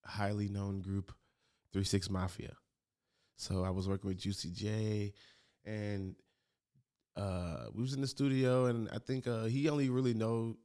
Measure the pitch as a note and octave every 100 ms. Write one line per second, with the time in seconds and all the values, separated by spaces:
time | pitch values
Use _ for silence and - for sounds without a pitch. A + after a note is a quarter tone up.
0 | - G#2 G2+ G#2 G2+ G2+ G2+ G2 F#2 G2
1 | F#2+ - _ _ _ _ _ G2 G2 G2+
2 | F#2 F#2+ F#2 - - - _ _ _ _
3 | _ _ _ - - F#2+ F#2 F#2 F#2+ F#2+
4 | G2 F#2 G#2 G2 E2+ F#2 G#2 G#2+ G#2+ G#2+
5 | G#2 - - - _ _ - G#2+ G#2 G2+
6 | F#2+ - _ _ _ _ _ _ _ _
7 | _ - G2 F2+ F2 D2+ A1 G2 B2+ C3+
8 | C#3 - C#3+ C3 C3 B2+ B2+ A#2 G#2+ -
9 | - C3 B2 A2+ A2+ B2+ D3+ D3 C3+ B2+
10 | C3 A2+ A2 A#2 A2+ A2